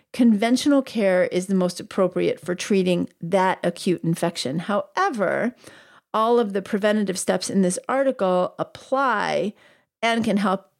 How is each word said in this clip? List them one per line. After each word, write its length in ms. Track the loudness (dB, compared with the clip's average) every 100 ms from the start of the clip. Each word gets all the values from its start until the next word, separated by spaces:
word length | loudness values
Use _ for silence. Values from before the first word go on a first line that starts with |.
| _
conventional 680 | 2 4 4 2 0 2 2
care 440 | 2 0 2 2
is 220 | 2 0 0
the 80 |
most 260 | 0 0 -4
appropriate 600 | -6 0 0 0 -2 -2
for 140 | -4
treating 560 | -6 0 2 2 0 -2 _
that 380 | -2 0 2 0
acute 400 | -4 -2 -2 -2
infection. 580 | -2 -2 -2 -4 -6 -6
However, 960 | -4 -4 -4 -2 -2 0 -2 0 -2 -6 -16 -20 -20 -20 _
all 240 | 0 2 2
of 160 | 2
the 80 | -4
preventative 560 | -4 -2 0 0 0 -2
steps 320 | -2 -2 0
in 100 | 0
this 180 | 2 0 -2
article 680 | -2 0 0 0 0 -2 -4
apply 960 | -10 -10 -6 -2 0 0 -2 -2 -4 -8 _ _ _ _
and 240 | -2 0
can 140 | 0 0
help 320 | 0 -2 -6 _